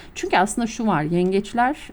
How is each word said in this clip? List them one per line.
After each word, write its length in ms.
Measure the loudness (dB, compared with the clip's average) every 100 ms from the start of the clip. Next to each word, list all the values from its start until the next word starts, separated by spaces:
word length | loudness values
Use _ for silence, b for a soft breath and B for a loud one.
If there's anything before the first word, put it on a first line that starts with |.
| B
Çünkü 220 | -8 0 2
aslında 300 | 2 0 -4
şu 200 | -2 0
var, 140 | 2
yengeçler, 760 | 2 2 2 0 0 0 0 0 -8